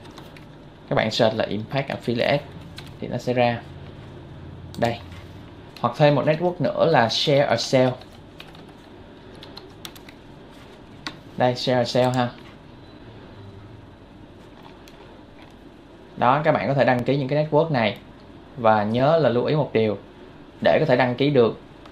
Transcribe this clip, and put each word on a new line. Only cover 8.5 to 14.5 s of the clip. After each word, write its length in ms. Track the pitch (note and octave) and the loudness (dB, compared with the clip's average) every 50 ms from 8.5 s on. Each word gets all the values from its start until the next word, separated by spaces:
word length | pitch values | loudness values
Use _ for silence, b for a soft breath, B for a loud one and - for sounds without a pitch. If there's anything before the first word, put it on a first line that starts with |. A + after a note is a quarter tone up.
| - - - - - - - - - - - - - - - - - - - - - - - - - - - - - - - - - - - - - - - - - - - - - - - - - - - - - - - - - | -20 -20 -20 -20 -20 -20 -20 -20 -20 -20 -20 -20 -20 -20 -20 -20 -20 -20 -20 -18 -18 -20 -20 -20 -18 -18 -18 -18 -18 -20 -20 -20 -20 -20 -20 -20 -20 -20 -20 -20 -20 -20 -20 -20 -20 -20 -20 -20 -20 -16 -14 -14 -16 -16 -18 -12 -4
Đây, 180 | - B2 B2+ B2 | 0 0 0 0
Share 260 | - - C3+ B2+ B2+ | -2 -2 0 0 0
a 40 | A#2+ | 0
Sale 260 | - - B2 B2+ B2+ | 0 0 2 2 2
ha. 180 | B2+ B2+ B2 A#2+ - - - - - - - - - - - - - - - - - - - - - - - - - - - - - - - - - - - - - - - - - - - - | 2 0 -2 -2 -6 -12 -18 -20 -20 -20 -20 -20 -20 -20 -20 -20 -20 -20 -20 -20 -20 -20 -20 -20 -20 -20 -20 -20 -20 -20 -20 -20 -20 -20 -20 -20 -20 -20 -20 -20 -20 -20 -20 -20 -20 -20 -20 -20